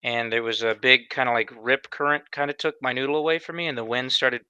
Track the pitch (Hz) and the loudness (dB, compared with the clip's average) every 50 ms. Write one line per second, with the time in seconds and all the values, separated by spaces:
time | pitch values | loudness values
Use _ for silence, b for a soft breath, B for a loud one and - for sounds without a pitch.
0 | _ 120 120 117 117 113 110 117 117 113 113 107 113 113 110 107 107 131 127 127 | _ -4 -2 -2 -2 0 -2 -2 0 0 -4 -2 0 -2 -2 0 4 6 6 6
1 | 120 - - - 131 123 120 117 110 104 - 117 110 117 131 135 - - - - | 4 0 -2 -2 0 2 2 2 0 -2 -4 -12 0 0 0 0 0 -6 -6 -2
2 | 147 143 147 147 143 - - - 143 143 147 - - 160 151 - - 127 123 127 | 0 2 0 0 -2 -6 -6 -4 -4 -4 -4 -2 -2 -4 -4 -2 -2 -2 -2 0
3 | 135 139 143 151 151 160 160 165 165 - 165 170 175 165 143 123 113 110 117 123 | 0 0 0 0 2 2 0 0 -2 -6 -8 -6 -4 -4 -4 -4 -4 -2 -2 -2
4 | 127 127 120 - - 131 123 120 - | 0 0 0 2 2 2 0 0 -6